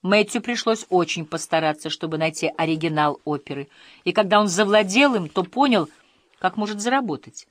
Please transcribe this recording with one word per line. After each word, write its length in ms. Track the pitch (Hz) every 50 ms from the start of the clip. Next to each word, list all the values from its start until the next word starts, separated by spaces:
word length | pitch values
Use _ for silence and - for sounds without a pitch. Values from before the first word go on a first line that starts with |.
| -
Мэтью 380 | 180 202 214 202 202 - 226
пришлось 440 | - - 240 220 - 226 220 220 - _
очень 360 | 185 180 170 156 - 170 160
постараться, 640 | 151 - 160 - - - 160 156 156 151 151 - 156
чтобы 300 | - - - 160 160 160
найти 320 | 160 160 156 - - 156 -
оригинал 640 | - 165 160 160 156 160 165 156 151 151 147 147 - _
оперы, 440 | 151 151 139 - - 143 139 143 _ _ - - - - - _
и 80 | 180
когда 280 | 175 208 214 185 208 208
он 80 | 208
завладел 680 | 202 170 185 214 196 208 214 214 185 190 247 285 285 247
им, 140 | 208 170 147
то 140 | - 190 185
понял, 460 | - - 240 277 277 233 196 156 - - _ _ _ _ _ _ _ _
как 200 | _ - 185 185
может 220 | 220 208 208 214 202
заработать. 680 | 202 240 254 277 262 208 147 - - - _ - - _